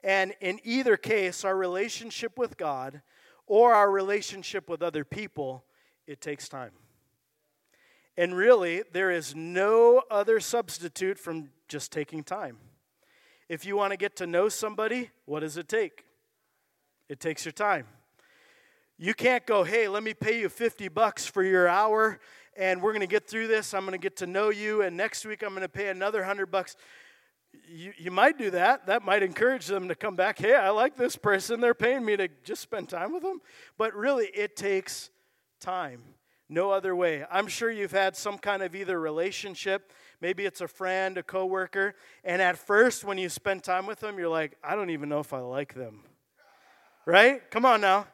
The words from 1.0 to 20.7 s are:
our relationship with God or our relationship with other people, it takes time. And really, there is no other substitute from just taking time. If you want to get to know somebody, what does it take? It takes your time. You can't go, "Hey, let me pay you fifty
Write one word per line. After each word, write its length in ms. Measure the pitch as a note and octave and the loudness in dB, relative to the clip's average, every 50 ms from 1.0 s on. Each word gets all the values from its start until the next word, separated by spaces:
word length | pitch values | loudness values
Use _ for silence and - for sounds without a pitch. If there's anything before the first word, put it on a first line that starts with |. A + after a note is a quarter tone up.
| - - A3+ G#3+ F#3+ F3+ F3+ - - | 2 -2 0 0 0 -2 -4 -4 -4
our 120 | G3 F#3+ | -2 0
relationship 800 | F#3+ F#3 F3+ F3 F#3 D4+ C#4 - - A3+ A#3 - - A#3+ A3+ _ - | 0 -2 -2 -2 -4 -4 -4 -6 -10 -12 -12 -10 -8 -8 -8 _ -4
with 180 | B3 A3+ - | -4 -4 -4
God 460 | - E3+ D3+ C#3 C3 B2+ C3+ C3+ D3 _ _ _ _ _ _ _ _ _ | -6 -6 -4 -4 -6 -8 -10 -14 -16 _ _ _ _ _ _ _ _ _
or 280 | - G#3+ G#3+ A#3 A#3+ A#3 | 2 6 8 8 8 8
our 160 | G#3 G#3 G3+ | 8 6 6
relationship 800 | G3 G3 F#3+ G3 G3+ G#3 - - G3+ G3 F3 - - G3 E3+ - | 4 2 0 0 -2 -2 -2 -6 -12 -12 -12 -8 -8 -8 -6 -6
with 140 | E3+ D3+ | -6 -4
other 220 | E3+ E3+ D#3 D3+ C#3+ | -4 -2 -2 -4 -6
people, 600 | _ - G3+ G#3+ F#3 _ - C#3+ C3 C3 B2+ _ _ _ _ _ _ _ _ _ | _ -8 -10 -10 -10 _ -8 -8 -8 -8 -10 _ _ _ _ _ _ _ _ _
it 140 | - C#3+ _ | -18 -18 _
takes 280 | - D3+ D3 C#3 - - | -10 -10 -10 -10 -12 -14
time. 240 | - C3+ B2+ A2 _ _ _ _ _ _ _ _ _ _ _ _ _ _ _ _ _ _ _ _ _ _ _ _ _ _ _ _ _ | -12 -12 -12 -14 _ _ _ _ _ _ _ _ _ _ _ _ _ _ _ _ _ _ _ _ _ _ _ _ _ _ _ _ _
And 200 | - F3 F3 F3+ | 0 0 0 2
really, 480 | F3+ G3 A#3 B3+ G#3+ F3+ E3+ E3 F#3 A3+ _ | 2 6 6 6 6 6 0 -2 -4 -6 _
there 180 | E3 F3+ F#3+ F#3+ | -4 -2 0 0
is 240 | F3+ E3+ D3+ B2+ C#3+ | 0 -2 -4 -8 -10
no 680 | D#3 D#3+ E3 F3 F#3 F#3+ G#3 A3 A3+ A#3 A#3 A#3+ B3+ B3+ _ | -10 -10 -6 -2 0 2 4 6 6 8 8 8 6 4 _
other 300 | A3 G3+ G3+ A3 A3+ G#3+ | -2 0 2 2 2 0
substitute 760 | F3 - - A#3+ A3 F3 - - F3 E3 _ - F#3+ F#3+ G3 - | 0 -2 -2 -4 -4 -4 -10 -12 -12 -12 _ -4 -4 -4 -4 -6
from 320 | - E3+ E3 D#3+ D3+ C#3 C3 _ _ _ | -8 -10 -10 -8 -10 -12 _ _ _ _
just 220 | - D3 - - | -12 -12 -12 -8
taking 320 | - D#3+ D3 - D#3+ D#3 | -8 -8 -8 -8 -8 -12
time. 360 | C#3+ - F#3 G#3 F3 C3+ A#2 G#2+ _ - _ _ _ _ _ _ _ _ _ _ _ _ _ _ _ | -8 -8 -8 -8 -8 -10 -12 -16 _ -20 _ _ _ _ _ _ _ _ _ _ _ _ _ _ _
If 200 | _ E3+ D#3+ - | _ -12 -10 -8
you 100 | F#3+ G3+ | -4 -2
want 140 | G3+ G3+ G3 | 0 0 0
to 80 | G3 F#3 | 0 -2
get 180 | G3 G3+ _ | -4 -4 _
to 100 | - F#3 | -6 -6
know 220 | F3 E3+ F3 G3 G#3+ | 0 2 2 2 2
somebody, 600 | G3+ - A3 G#3+ G#3+ G3 A3 A3 A#3+ B3+ B3 - _ _ _ | 0 -2 -6 -4 -2 -2 -2 -2 -2 -4 -4 -8 _ _ _
what 140 | - D3 D#3 | -8 -6 -6
does 180 | D3+ D#3 C#3+ E3+ | -6 -6 -8 -10
it 100 | E3+ _ | -8 _
take? 380 | G#3+ A3+ G#3+ E3 _ - _ _ _ _ _ _ _ _ _ _ _ _ _ _ _ _ _ _ _ _ _ _ | -2 -2 -2 -2 _ -16 _ _ _ _ _ _ _ _ _ _ _ _ _ _ _ _ _ _ _ _ _ _
It 100 | C#3+ C3 | -14 -6
takes 240 | - D#3+ D#3 - - | -4 -4 -4 -4 -8
your 80 | E3 | -12
time. 340 | D3+ - G#3 G#3 F#3+ D#3 B2 - _ _ _ _ _ _ _ _ _ _ _ _ _ _ _ _ _ _ _ _ _ | -4 -2 0 0 0 0 -4 -10 _ _ _ _ _ _ _ _ _ _ _ _ _ _ _ _ _ _ _ _ _
You 160 | _ D#3+ F#3 | _ -4 -4
can't 320 | A3 - - B3 B3+ A#3+ A#3+ | -4 2 2 2 2 2 0
go, 200 | - A3 G3+ F3+ | 2 2 2 4
"Hey, 220 | D#3 G#3 A#3 A3 | 4 2 0 0
let 160 | G3+ G3 G#3 | 0 -2 -4
me 120 | A3 A3 G#3+ | -4 -4 -8
pay 260 | _ G#3 G#3+ A#3 A#3 | _ -2 -2 -2 0
you 80 | G#3+ F3 | -2 -4
fifty 400 | - - A#3 A#3 | -4 -2 -4 -4